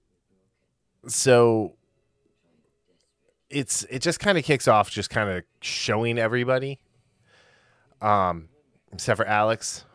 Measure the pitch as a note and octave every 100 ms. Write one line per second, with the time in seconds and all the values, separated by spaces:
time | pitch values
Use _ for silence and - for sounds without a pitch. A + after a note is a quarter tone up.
0 | _ _ _ _ _ _ _ _ _ _
1 | A#2 - C3+ A#2+ A#2+ A2+ G2 - _ _
2 | _ _ _ _ _ _ _ _ _ _
3 | _ _ _ _ _ C#3 C3+ - G2+ C3
4 | D#3+ E3 G#3 F#3 C#3+ C#3 - A2 G2+ -
5 | G2 - G#2 F#2 - _ - - - G#2+
6 | A#2 A#2 A2+ B2 B2 C3 C3+ C3+ _ _
7 | _ _ _ _ _ _ _ _ _ _
8 | G#2+ G#2 F#2 E2+ D#2+ _ _ _ _ F#2
9 | - A2+ G#2 G#2+ G#2+ A2+ - - -